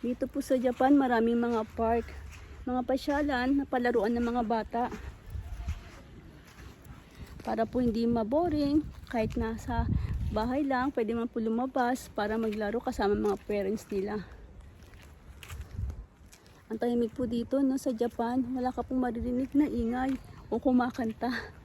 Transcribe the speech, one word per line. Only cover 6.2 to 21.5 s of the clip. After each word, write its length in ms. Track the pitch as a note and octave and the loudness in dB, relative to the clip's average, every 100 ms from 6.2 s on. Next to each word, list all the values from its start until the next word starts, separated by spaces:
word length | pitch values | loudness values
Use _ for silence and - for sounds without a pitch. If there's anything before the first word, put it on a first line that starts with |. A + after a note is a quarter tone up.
| - - - - - - - - - - - - - | -18 -20 -20 -18 -18 -18 -18 -18 -20 -18 -16 -10 -4
Para 240 | A3 A3+ | 0 0
po 80 | B3+ | 2
hindi 320 | A#3+ A3 A#3 | 2 2 2
maboring, 720 | A#3 G#3+ C#4+ F4 D4+ C#4+ D4+ - - - | 2 2 2 2 2 4 4 2 -10 -4
kahit 320 | A#3+ A3 - | -2 0 0
nasa 480 | A3+ A3+ - A#3 A#3 - - - - | -2 -4 -2 0 2 2 0 -2 0
bahay 320 | G#3 A3+ C4 C#4+ | 0 0 0 2
lang, 240 | B3+ B3+ C4+ | 2 2 0
pwede 160 | G#3+ | 0
man 160 | A#3 A#3 | 0 -2
po 80 | A#3+ | -2
lumabas 720 | A3 A3+ C4 C4 A#3+ B3+ - | 0 0 0 2 2 0 -4
para 320 | - G#3 A3 | -4 -2 0
maglaro 400 | A3+ G#3 G#3 A3+ | 0 0 -2 -2
kasama 320 | C4 - G3+ | -2 0 2
mga 240 | G#3 G#3+ G3 - | 4 2 0 -2
parents 400 | G3+ F#3+ A3 - | -2 0 -2 -2
nila. 320 | G3+ G3 G#3 F3 - - - - - - - - - - - - - - - - - - - - - - - - | -4 -2 -4 -8 -16 -18 -18 -18 -20 -20 -20 -20 -20 -20 -18 -14 -14 -10 -6 -6 -6 -14 -20 -20 -20 -20 -20 -8
Ang 80 | A3 | -2
tahimik 320 | A#3+ A#3+ A#3 | 2 2 0
po 160 | - B3 | 0 -2
dito, 320 | A#3 A3+ C4+ | -2 0 2
no, 160 | C4+ C4 | 4 2
sa 160 | - | 0
Japan. 480 | A3 A#3+ - A#3 B3+ A#3+ | 0 -2 0 0 0 0
Wala 240 | B3+ B3 | 0 -2
ka 80 | B3 | -2
pong 160 | A#3+ C4 | -2 0
maririnig 560 | B3 A#3 A#3 B3 C4 | 0 -2 -2 -2 2
na 160 | C#4 D4 | 4 4
ingay 480 | A#3 A3+ B3 C4 C4+ - - - | 2 0 0 0 -2 -6 -18 -4
o 80 | A#3 | 2
kumakanta. 720 | C4 B3 B3 - A3+ A3 B3 A#3 - | 4 4 4 0 -4 -2 -2 -2 -8